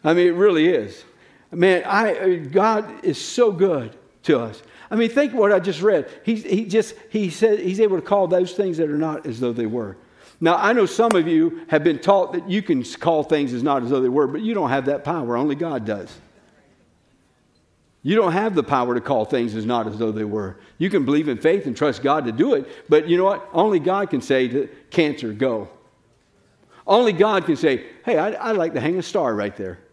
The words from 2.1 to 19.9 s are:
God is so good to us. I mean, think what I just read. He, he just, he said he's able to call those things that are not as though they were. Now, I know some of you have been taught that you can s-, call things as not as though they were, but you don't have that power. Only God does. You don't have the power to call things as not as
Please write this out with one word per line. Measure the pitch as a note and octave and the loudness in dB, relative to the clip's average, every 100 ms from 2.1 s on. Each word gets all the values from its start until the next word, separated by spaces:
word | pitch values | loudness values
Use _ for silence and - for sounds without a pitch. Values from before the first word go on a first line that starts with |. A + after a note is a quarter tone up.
| - F#3 F3 | 0 0 0
God | C#3 F3 G#3+ G#3+ G#3+ - | 0 2 2 0 -4 -6
is | F3+ C#3+ | -4 -4
so | - - A#3 | -6 0 2
good | F3 G3 D3+ A2 - _ _ | 2 0 0 -6 -14 _ _
to | - C3+ | 0 0
us. | A2+ G2 - - - | 0 -12 -20 -20 -6
I | |
mean, | A3 A3+ | -2 0
think | A#3+ C#4+ | 2 0
what | A#3 G3+ | 2 4
I | G#3 | 4
just | F#3 D#3 | 0 0
read. | G#3 F3 C3 - | 2 2 -2 -8
He, | - | -4
he | A3 - F#3+ | -4 -2 -4
just, | G#3+ G#3+ - - - | 0 0 0 -10 -6
he | G#3+ F#3+ | -4 -4
said | - A3 G#3 | 0 2 2
he's | F#3 F#3+ | 0 0
able | G#3+ F#3 | 2 0
to | |
call | - G3+ F#3 | 0 0 2
those | F3+ F3+ | 2 0
things | - F#3+ D#3+ | -2 -2 -2
that | D#3 | -2
are | D3 | -2
not | D#3+ D3+ | -4 -6
as | D3 A2+ | -10 -4
though | B2 | -4
they | A#2 | -2
were. | A2 A#2+ G#2 F#2 _ _ - _ | -4 -4 -8 -12 _ _ -20 _
Now, | E3 | 0
I | E3+ G#3 | 2 2
know | A#3+ | 2
some | F#3+ - A#3 | 2 2 4
of | G3 E3 | 4 4
you | D#3+ E3 - - | 2 2 -2 0
have | D#3 | 2
been | D#3+ D3 | 2 0
taught | - G3 F3+ | 2 2 2
that | F3+ F3+ | -6 -4
you | G3 | -4
can | G3 C#3 | 0 -2
s-, | A#2 | -2
call | - E3+ D#3+ | -4 0 0
things | C#3+ D3+ C#3 | 0 0 0
as | A#2+ | -2
not | C#3 C#3 | -2 -2
as | A#2+ | 0
though | C#3 | 0
they | B2+ | 2
were, | C3+ C3+ | 2 0
but | D3 | -2
you | A3 | -4
don't | G#3+ C#3+ | -2 0
have | C3+ | 0
that | C3 C#3 | -2 -4
power. | C#3+ C3 A#2+ | -4 -4 -2
Only | A#2+ D3 | -2 -2
God | C#3+ E3+ C3+ | -2 -4 -4
does. | G#2+ G2+ F2+ - _ _ _ _ _ _ _ _ _ _ _ _ _ _ _ _ _ _ | -6 -8 -10 -18 _ _ _ _ _ _ _ _ _ _ _ _ _ _ _ _ _ _
You | C#3 | 0
don't | G#3+ F#3+ | 2 2
have | F3 A3 | 0 0
the | F3 | -2
power | A#2 C#3 B2 | 0 0 0
to | A#2+ | -2
call | C3 B2+ | 0 -2
things | A2 C3 A#2 | 0 -2 -2
as | A2 | -4
not | G#2+ A#2+ | -2 -2
as | G#2+ | -2